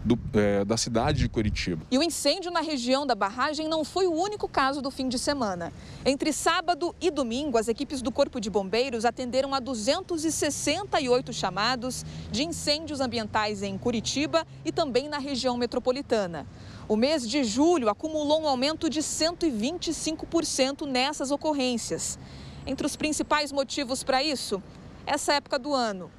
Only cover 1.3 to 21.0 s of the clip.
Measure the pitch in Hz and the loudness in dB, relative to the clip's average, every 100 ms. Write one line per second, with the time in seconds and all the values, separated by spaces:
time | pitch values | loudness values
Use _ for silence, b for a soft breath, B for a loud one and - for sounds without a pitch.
1.3 | 117 107 - 90 85 - 254 330 - 285 | 2 0 0 -2 -4 0 2 2 2 2
2.3 | 359 349 349 320 285 240 262 285 214 202 | 2 0 -2 0 -2 2 2 2 2 0
3.3 | 247 285 294 311 320 302 359 381 311 392 | 0 -2 0 0 0 0 2 2 2 0
4.3 | 415 381 - 269 285 269 269 262 240 - | -2 -2 2 2 2 -4 -2 -2 0 0
5.3 | 285 214 180 170 B B B - 277 302 | 0 0 -2 -6 B B B 0 2 0
6.3 | - 339 349 349 320 330 - 339 294 240 | 2 2 2 2 0 -2 0 -2 0 -2
7.3 | 240 302 226 220 226 285 277 247 233 277 | -2 2 2 2 -2 -4 -4 -2 2 0
8.3 | 254 208 196 190 220 269 233 233 233 254 | 0 -2 -2 0 0 0 2 0 0 -2
9.3 | 254 277 269 254 240 214 330 381 339 320 | 0 0 -2 -2 -2 0 0 0 -2 0
10.3 | 294 311 - - 330 403 359 254 247 254 | 0 0 0 0 -2 0 0 4 2 2
11.3 | - 196 185 220 254 254 247 B B B | -4 -2 0 0 0 -4 -6 B B B
12.3 | 208 330 320 302 294 294 285 254 233 214 | -2 -2 -2 0 0 -2 -2 0 0 0
13.3 | 220 214 208 196 196 240 226 - 262 311 | 0 0 -2 -4 -2 0 0 0 0 2
14.3 | 330 - B 311 339 311 247 294 294 269 | 0 0 B -4 -2 2 0 0 -6 -4
15.3 | 262 254 240 240 254 254 254 277 226 185 | 0 0 0 0 0 0 -2 0 0 0
16.3 | 160 - B B B B 214 262 311 233 | -6 -10 B B B B 4 4 2 2
17.3 | 285 240 220 320 349 226 202 320 311 294 | 0 2 4 6 6 4 0 -2 0 2
18.3 | 311 311 254 277 311 330 277 - - 320 | 2 4 2 2 0 0 0 -2 0 0
19.3 | 349 330 220 240 349 - - 311 320 - | 2 0 2 -2 -2 -4 -4 -4 -4 0
20.3 | 330 311 - 262 285 294 254 | 0 0 0 0 0 -2 0